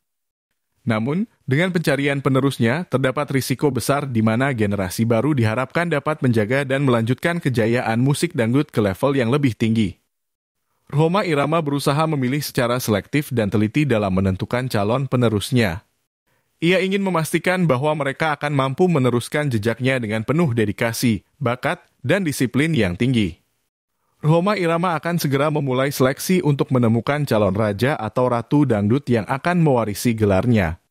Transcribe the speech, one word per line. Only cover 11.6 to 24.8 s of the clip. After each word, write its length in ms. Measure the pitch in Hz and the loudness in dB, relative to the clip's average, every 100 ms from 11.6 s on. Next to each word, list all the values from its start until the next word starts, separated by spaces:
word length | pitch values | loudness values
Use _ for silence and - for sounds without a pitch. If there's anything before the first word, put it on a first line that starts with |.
berusaha 480 | 147 139 151 139 160 | -2 -2 0 0 0
memilih 320 | 151 123 143 | 0 -2 -2
secara 400 | 139 - 120 123 | -4 -2 0 0
selektif 480 | - 104 - 139 151 | 0 -2 0 -4 -2
dan 240 | 120 104 | -2 0
teliti 320 | 107 107 151 | 0 0 0
dalam 240 | 147 113 101 | 0 0 0
menentukan 640 | 92 98 92 - 120 127 | 0 0 -2 -4 -4 -4
calon 320 | 110 101 123 | -2 -2 -2
penerusnya. 800 | 139 127 120 104 - 127 107 92 - _ _ _ _ _ _ _ | -2 0 2 0 0 0 0 -2 -12 _ _ _ _ _ _ _
Ia 160 | 165 185 | 0 2
ingin 240 | 190 202 | 0 -2
memastikan 640 | 196 170 160 170 180 185 165 | 0 -2 -2 -2 0 0 2
bahwa 240 | 123 151 | 2 0
mereka 400 | 151 135 131 160 | -2 -4 -2 -2
akan 240 | 147 147 147 | -2 -2 0
mampu 320 | 135 135 185 | 0 2 2
meneruskan 640 | 156 127 120 - 151 147 | 4 2 2 -2 -2 -2
jejaknya 480 | 117 107 113 127 131 | 0 0 0 0 0
dengan 240 | 110 110 | -2 -4
penuh 320 | 110 147 170 117 | -2 0 2 2
dedikasi, 720 | 104 95 117 110 123 104 - _ | 0 0 -4 0 0 0 -4 _
bakat, 480 | 120 120 139 175 _ _ | -4 -2 -4 -6 _ _
dan 240 | 123 185 | -2 -2
disiplin 480 | 180 131 123 117 156 | -2 -2 -2 0 0
yang 240 | 151 98 90 | 2 0 0
tinggi. 400 | 120 123 98 - _ _ _ _ _ _ _ _ | 0 2 0 -4 _ _ _ _ _ _ _ _
Rhoma 400 | 151 165 190 208 | 0 2 2 0
Irama 400 | 170 170 | 0 0